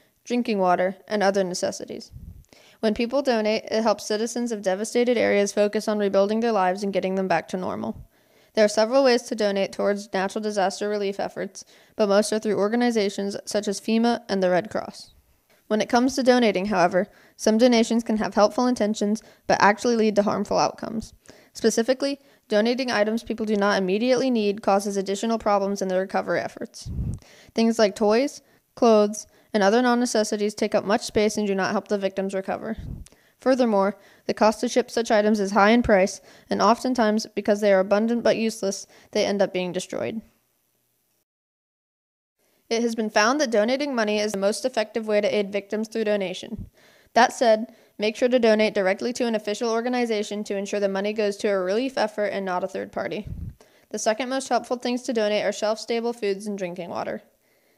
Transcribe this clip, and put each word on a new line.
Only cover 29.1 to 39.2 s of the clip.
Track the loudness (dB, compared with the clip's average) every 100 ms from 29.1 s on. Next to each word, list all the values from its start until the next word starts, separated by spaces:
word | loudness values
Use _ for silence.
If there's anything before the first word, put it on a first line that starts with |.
| -2 -14 _ _
and | 2
other | 4 4
non-necessities | 4 2 2 0 0 -2 -4
take | -2 -2
up | 0
much | 0 -2
space | 0 0 0 0
and | -2
do |
not | 0 0
help | -2 -2
the | -4
victims | -2 -4 -4
recover. | -4 -6 -8 -8 -10 -10 -14 -16 _ _ _
Furthermore, | 0 2 2 2 2 -2 -14 _ -8
the |
cost | 2 2 2
to | 0
ship | -2 -2
such | -4 2
items | 2 4 2
is | 2
high | 4 6
in | 6
price, | 6 4 4 -2 -18 -20 -6
and | 2
oftentimes, | 2 2 0 0 2 0 -2
because | -4 0 2
they | 4
are | 4
abundant | 4 0 0 0
but | 2 2
useless, | -2 -2 -6 -6 -12 -20 _
they | -2